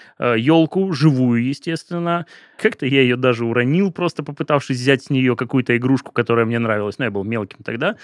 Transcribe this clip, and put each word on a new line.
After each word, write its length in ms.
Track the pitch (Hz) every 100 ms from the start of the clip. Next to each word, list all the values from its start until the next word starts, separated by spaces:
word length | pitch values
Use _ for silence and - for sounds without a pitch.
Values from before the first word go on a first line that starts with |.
| - -
э, 160 | 120 117
ёлку, 560 | 123 165 160 190 190
живую, 500 | 139 156 131 127 117 127
естественно. 760 | 143 175 165 - 175 170 170 170 - - -
Как-то 240 | 214 - 131
я 160 | 139
её 160 | 127 123
даже 260 | 127 117 117
уронил, 460 | 120 123 165 196
просто 300 | 170 175 -
попытавшись 540 | 147 143 151 147 - 127
взять 240 | 127 131
с 60 | -
неё 260 | 135 127 117
какую-то 400 | 123 135 123 120
игрушку, 360 | 131 131 -
которая 340 | - 117 117 113
мне 140 | 117
нравилась. 400 | 113 107 104 98
Ну, 60 | 123
я 60 |
был 120 | 101
мелким 340 | 98 117 101 - -
тогда. 300 | 117 165 220